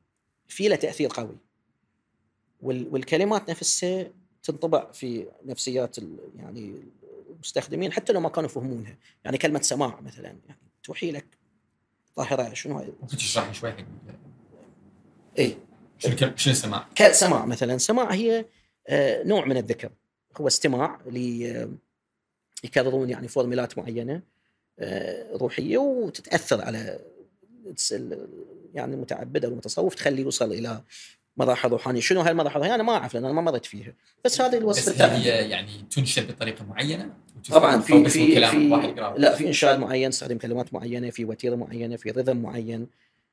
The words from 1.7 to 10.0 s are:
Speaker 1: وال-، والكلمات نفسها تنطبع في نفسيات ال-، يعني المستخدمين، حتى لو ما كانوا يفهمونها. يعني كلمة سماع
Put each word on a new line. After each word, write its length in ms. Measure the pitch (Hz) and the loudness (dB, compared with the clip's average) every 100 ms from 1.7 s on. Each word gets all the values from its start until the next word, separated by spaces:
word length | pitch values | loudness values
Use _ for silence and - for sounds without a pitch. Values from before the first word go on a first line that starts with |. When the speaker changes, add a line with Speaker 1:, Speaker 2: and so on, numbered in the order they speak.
| _ _ _ _ _ _ _ _ _ | _ _ _ _ _ _ _ _ _
Speaker 1:
وال-، 240 | 131 127 120 | -6 -6 -4
والكلمات 600 | 131 127 160 202 208 185 | -6 0 0 2 0 -4
نفسها 600 | 165 - - 180 185 175 - _ _ | -6 -4 -2 -2 -4 -6 -16 _ _
تنطبع 500 | - 147 165 156 - | -10 -6 0 0 -2
في 340 | - 127 113 - - 135 | -10 -8 -8 -10 -14 -12
نفسيات 520 | 123 135 127 117 - | -8 -4 -2 -4 -6
ال-، 200 | 82 78 - - | -14 -16 -18 -18
يعني 380 | - 117 101 - 135 _ - - - | -16 -14 -14 -16 -20 _ -20 -20 -20
المستخدمين، 640 | 165 - - - 160 185 | -16 -8 -6 -4 -4 -4
حتى 200 | 180 - | -2 0
لو 80 | 196 | 0
ما 80 | 160 | 0
كانوا 220 | - 156 | -2 -4
يفهمونها. 460 | 131 131 120 107 - _ _ | -6 -8 -8 -12 -18 _ _
يعني 140 | - 135 | -6 -2
كلمة 220 | 160 147 | 0 0
سماع 400 | - 135 127 - | 0 0 -2 -4